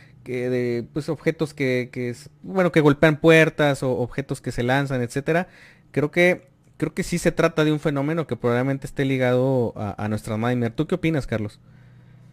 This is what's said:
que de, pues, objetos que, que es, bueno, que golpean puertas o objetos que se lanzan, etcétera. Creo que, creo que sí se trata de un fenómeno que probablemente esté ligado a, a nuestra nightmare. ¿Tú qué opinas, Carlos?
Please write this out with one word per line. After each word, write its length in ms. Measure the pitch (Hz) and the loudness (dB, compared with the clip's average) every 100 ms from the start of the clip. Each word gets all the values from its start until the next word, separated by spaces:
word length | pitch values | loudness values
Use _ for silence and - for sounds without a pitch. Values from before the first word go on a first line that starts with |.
| - - | -20 -20
que 260 | - 123 123 | -10 -6 -2
de, 360 | 127 123 120 117 | -2 -2 -4 -6
pues, 160 | 156 143 | -8 -6
objetos 460 | 151 - 156 151 | -4 -4 -4 -4
que, 360 | - 135 127 123 | -4 -2 -2 -4
que 180 | 131 123 | -8 -8
es, 200 | 117 - _ | -10 -16 _
bueno, 300 | - 190 180 | -6 0 2
que 80 | 165 | 4
golpean 400 | 147 143 160 147 | 4 6 4 4
puertas 600 | 165 160 160 - 147 135 | 6 6 6 2 0 0
o 100 | 135 123 | -2 -2
objetos 420 | 120 - 135 139 | -4 -6 -8 -8
que 120 | - | -8
se 100 | 117 | -4
lanzan, 400 | 120 131 139 131 | 0 0 0 -4
etcétera. 460 | 120 - 139 165 185 - - - _ | -4 -4 -2 -2 -2 -10 -20 -20 _
Creo 200 | - 147 | -4 -2
que, 380 | 175 175 180 - _ _ - | 2 2 2 -4 _ _ -8
creo 180 | - | -6
que 80 | - | -4
sí 160 | 180 175 | -4 0
se 140 | 175 | 0
trata 320 | 160 165 165 | 2 0 2
de 80 | 151 | 2
un 80 | 151 | 2
fenómeno 460 | 160 143 143 165 151 | 0 -2 -2 -2 -4
que 100 | 120 | -2
probablemente 500 | 123 120 131 135 - | 0 0 0 -2 -6
esté 180 | - | -4
ligado 680 | 135 131 127 127 131 131 117 - | -2 0 2 2 2 0 -2 -4
a, 260 | 104 - | -8 -6
a 40 | 104 | -4
nuestra 280 | 107 - 110 | -6 -4 -4
nightmare. 360 | 120 123 117 | -2 0 -2
¿Tú 120 | 113 151 | -2 -4
qué 80 | 180 | -2
opinas, 300 | 160 156 - | -2 -2 -2
Carlos? 340 | 110 104 - - - - - - - - | -4 -6 -10 -20 -20 -20 -20 -20 -20 -20